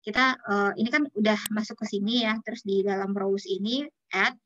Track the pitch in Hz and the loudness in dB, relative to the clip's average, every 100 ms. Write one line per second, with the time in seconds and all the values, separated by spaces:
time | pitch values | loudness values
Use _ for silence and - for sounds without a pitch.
0 | - 226 262 - - 202 202 - 226 294 | -4 2 2 2 -2 0 0 0 0 2
1 | 294 - 214 208 - 214 214 220 214 202 | 0 2 2 2 0 -4 -4 -8 -4 -2
2 | 202 240 220 226 - 247 196 196 196 196 | 0 0 0 -2 -6 -8 0 2 2 0
3 | 196 202 196 196 - 190 208 262 294 _ | -2 -2 0 -2 -2 -4 -2 -2 -4 _
4 | _ 185 220 247 | _ 0 0 -2